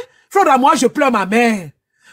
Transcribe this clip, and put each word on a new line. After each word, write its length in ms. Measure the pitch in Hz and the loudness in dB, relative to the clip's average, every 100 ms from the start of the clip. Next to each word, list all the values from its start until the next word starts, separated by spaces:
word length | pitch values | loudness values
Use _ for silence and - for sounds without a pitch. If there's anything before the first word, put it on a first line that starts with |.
| 480 _ _ | -2 _ _
Flora, 280 | 392 349 269 | -2 2 2
moi, 160 | 269 320 | 2 2
je 120 | 247 | 0
pleure 240 | 294 277 | 0 -2
ma 160 | 226 185 | -2 -2
mère. 420 | 220 233 214 156 - _ _ _ | 0 0 -2 -8 -20 _ _ _